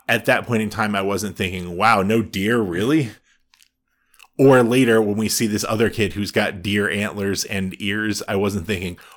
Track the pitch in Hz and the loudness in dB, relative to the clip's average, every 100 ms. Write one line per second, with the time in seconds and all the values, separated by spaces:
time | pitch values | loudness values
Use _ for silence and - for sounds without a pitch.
0 | - 117 120 123 101 117 107 - 107 101 | -2 0 2 0 0 -2 -2 -2 -2 0
1 | 98 98 101 87 95 92 87 87 107 110 | -2 -2 -4 -4 -4 -4 -8 0 4 4
2 | 95 113 95 95 101 120 101 85 110 156 | 4 2 0 -2 0 0 0 -2 0 0
3 | 123 - _ _ _ _ _ _ _ _ | -2 -8 _ _ _ _ _ _ _ _
4 | _ _ _ - 135 131 117 127 123 110 | _ _ _ 4 6 6 6 4 4 4
5 | 107 104 107 - 113 104 - 110 110 104 | 2 0 -2 0 0 -2 -2 0 0 0
6 | 101 101 101 - 104 92 90 104 101 98 | -2 -2 -4 -2 -2 -4 -4 -2 0 -2
7 | 104 90 98 95 - 101 95 - 101 104 | -4 -4 -4 -4 -4 -6 -6 -6 -6 -2
8 | 107 101 - 101 104 101 85 98 90 87 | -2 -4 -4 -2 0 -2 -4 -4 -6 -10
9 | - | -16